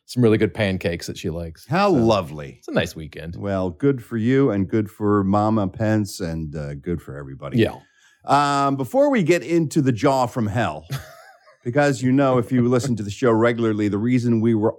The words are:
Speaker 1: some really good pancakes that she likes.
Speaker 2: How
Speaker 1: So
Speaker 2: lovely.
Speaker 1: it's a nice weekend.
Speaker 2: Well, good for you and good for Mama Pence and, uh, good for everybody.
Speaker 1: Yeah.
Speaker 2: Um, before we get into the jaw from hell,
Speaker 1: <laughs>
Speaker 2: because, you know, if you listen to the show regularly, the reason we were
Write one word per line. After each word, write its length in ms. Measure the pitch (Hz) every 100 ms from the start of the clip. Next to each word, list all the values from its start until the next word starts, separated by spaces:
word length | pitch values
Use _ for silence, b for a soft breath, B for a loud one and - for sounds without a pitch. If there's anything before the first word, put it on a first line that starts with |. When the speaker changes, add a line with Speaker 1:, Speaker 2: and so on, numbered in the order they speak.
| -
Speaker 1:
some 160 | 123
really 140 | 113 110
good 160 | 107
pancakes 540 | - 101 92 90 85 -
that 100 | -
she 120 | 85
likes. 360 | 82 82 - -
Speaker 2:
How 220 | 170 202
Speaker 1:
So 40 | 147
Speaker 2:
lovely. 580 | 113 104 80 76 69 65
Speaker 1:
it's 100 | -
a 40 |
nice 220 | 285 80 85
weekend. 420 | 76 - 82 92
Speaker 2:
Well, 320 | 101 95 92
good 340 | 87 143 127
for 140 | - 117
you 320 | 113 135 139
and 160 | 101 92
good 220 | 113 101
for 320 | - 104 104
Mama 440 | 95 104 107 110 95
Pence 500 | - 107 107 101 -
and, 340 | 85 80 78 78
uh, 180 | 71
good 280 | 73 87 82
for 140 | - 67
everybody. 440 | 69 67 71 117
Speaker 1:
Yeah. 160 | - - - b b b -
Speaker 2:
Um, 500 | 139 143 139 139 135
before 340 | 131 262 285
we 140 | 254
get 200 | 156 170
into 380 | 120 170 160 165
the 100 | 135
jaw 320 | 113 143 135 123
from 220 | 127 107
hell, 380 | 92 85 76 82
Speaker 1:
<laughs> 760 | 135 - - - - _ _
Speaker 2:
because, 380 | 123 131 143 120
you 100 | 127
know, 260 | 135 135 127
if 120 | -
you 160 | 127 120
listen 280 | 123 143 107
to 60 |
the 60 | 104
show 200 | - 123
regularly, 560 | 113 117 117 113 104 104
the 100 | 101
reason 440 | 120 127 120 113
we 140 | 117 110
were 200 | 110